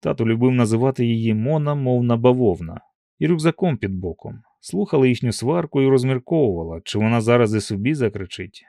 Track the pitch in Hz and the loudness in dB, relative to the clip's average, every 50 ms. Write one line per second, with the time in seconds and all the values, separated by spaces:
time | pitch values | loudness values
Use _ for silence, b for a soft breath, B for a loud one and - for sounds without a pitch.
0 | - 82 - - 113 113 113 113 123 127 127 123 120 107 113 113 123 135 131 - | -6 -4 -2 -2 0 0 2 2 2 2 4 2 2 2 2 2 0 0 0 0
1 | 123 117 117 113 113 113 107 107 110 131 156 156 151 147 147 143 135 127 123 123 | 0 0 0 0 0 0 0 0 0 0 -2 -2 -2 -2 -2 -2 -2 0 0 0
2 | 120 120 120 117 117 127 123 127 127 107 90 82 85 82 - - - _ _ _ | 2 2 2 4 4 4 4 4 4 2 0 0 -4 -10 -12 -14 -18 _ _ _
3 | _ _ _ - 156 151 175 160 151 165 156 - - 180 143 110 - 101 95 92 | _ _ _ -2 0 0 0 2 2 0 0 0 0 -2 -2 -2 -4 -6 -6 -6
4 | 92 87 80 - - - - - - _ _ _ - - - 185 208 - - 147 | -6 -8 -8 -10 -12 -16 -16 -18 -20 _ _ _ -14 -8 -6 -4 -2 0 2 2
5 | 131 127 123 - - 123 104 - 113 123 160 175 165 151 - 143 135 135 135 131 | 4 2 2 0 -2 -4 -4 -4 -4 -2 -2 -2 -4 -2 0 0 2 4 4 4
6 | 123 131 135 127 123 - 170 160 143 113 92 85 82 82 82 82 - - - 104 | 2 0 -2 -4 -4 -2 -2 0 0 0 0 -2 -6 -8 -10 -12 -10 -6 -4 -2
7 | 107 110 117 117 107 113 120 120 120 107 110 107 101 - 110 98 104 127 156 147 | 0 2 2 2 2 4 4 4 4 2 0 -2 -4 -4 -6 -4 -4 -4 -2 -2
8 | 127 107 - 101 98 90 - - 95 - - - - | -2 -4 -4 -6 -10 -12 -12 -14 -14 -16 -16 -20 -20